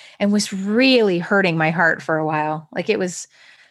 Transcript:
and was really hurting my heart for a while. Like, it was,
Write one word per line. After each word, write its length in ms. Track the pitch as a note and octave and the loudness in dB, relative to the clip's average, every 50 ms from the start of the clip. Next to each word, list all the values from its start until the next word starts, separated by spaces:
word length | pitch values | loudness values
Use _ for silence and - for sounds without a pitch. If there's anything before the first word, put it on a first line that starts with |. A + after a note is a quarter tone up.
| - - - - | -20 -16 -8 -4
and 140 | G#3 G3+ | -2 0
was 200 | G#3 G#3 G3+ - | 0 0 -2 -4
really 680 | G#3 F#3+ F#3+ G3+ G#3+ A#3 C4 C4+ C4 A#3+ A3 G3+ F3+ F3+ | -6 -6 -4 -2 0 2 4 4 4 4 4 2 0 -2
hurting 380 | E3+ - G#3+ G3 F#3+ F3 E3 | -2 0 2 2 2 2 2
my 140 | E3 D#3 D#3 | 0 0 0
heart 320 | D#3+ E3+ F3 D#3+ - - | 2 2 2 2 0 -2
for 160 | - - D#3+ D#3 | -2 -2 -2 0
a 80 | D#3 | 0
while. 420 | D#3 D#3 D3+ D3+ D3+ D#3 D#3 D#3 - | -2 -2 -2 -2 -2 -4 -6 -8 -10
Like, 160 | - - F3 - | -8 -6 -4 -2
it 100 | G#3 G#3 | -2 -2
was, 280 | F#3 F3+ E3+ - - - _ _ - - - _ _ _ | -2 -4 -6 -10 -16 -18 _ _ -20 -20 -20 _ _ _